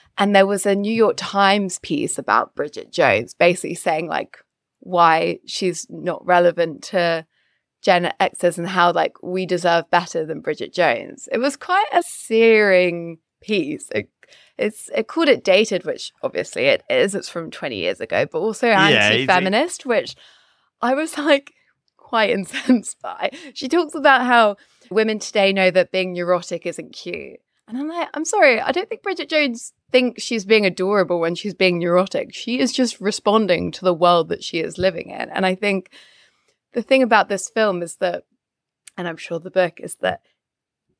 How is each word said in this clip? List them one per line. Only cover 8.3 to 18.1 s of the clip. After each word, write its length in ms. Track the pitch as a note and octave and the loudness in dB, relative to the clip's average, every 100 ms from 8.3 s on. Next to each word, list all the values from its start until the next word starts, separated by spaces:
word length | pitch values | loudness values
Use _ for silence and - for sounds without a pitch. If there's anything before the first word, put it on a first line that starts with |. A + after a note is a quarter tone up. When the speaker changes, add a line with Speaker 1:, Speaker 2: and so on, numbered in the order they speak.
| - F3 F3 | 0 -2 -2
Speaker 1:
and 100 | E3+ | -4
how, 220 | F#3 F3 | 2 2
like, 280 | E3+ - - | 2 -2 -4
we 240 | - F#3 F3+ | -8 -6 -2
deserve 460 | F3+ F3 E3+ E3 | -2 2 0 2
better 340 | F3 E3+ E3 D#3 | 0 0 -4 -6
than 140 | D3+ | -6
Bridget 320 | - D3+ - | -6 -6 -6
Jones. 540 | - D#3+ A#2 F2+ - - | 0 0 0 -6 -16 -6
It 60 | G#3+ | -2
was 160 | C4+ - | -2 -4
quite 280 | - F#4 C5 | -2 0 0
a 80 | F4 | 0
searing 1160 | - - - A3 A3+ A3 G#3 F3+ F3+ E3+ E3+ E3 _ _ | -2 -6 -2 4 6 6 6 4 4 -2 -10 -16 _ _
piece. 480 | - G#3 C#3+ D3 - | -4 -2 -2 -6 -6
It, 160 | G#2+ G#2 _ _ - _ - | -6 -8 _ _ -20 _ -6
it's, 320 | G#3 - - A3 | -6 -6 -8 -6
it 120 | A3 | -4
called 200 | D#4+ D#4+ | 0 2
it 140 | G3+ | 2
dated, 420 | - F#3 A3 F3+ D#3+ | 4 2 2 -2 -6
which 260 | - - - | -8 -12 -10
obviously 400 | C3 - - - C3+ | -6 -6 -6 -2 0
it 160 | A2+ - | 0 0
is. 240 | C3 F#3+ | 0 0
It's 160 | G3 - | -2 -8
from 220 | E3+ E3 | -12 -12
twenty 240 | - D3+ G#2 | -10 -10 -6
years 240 | E2 - | -4 -6
ago, 260 | - | -4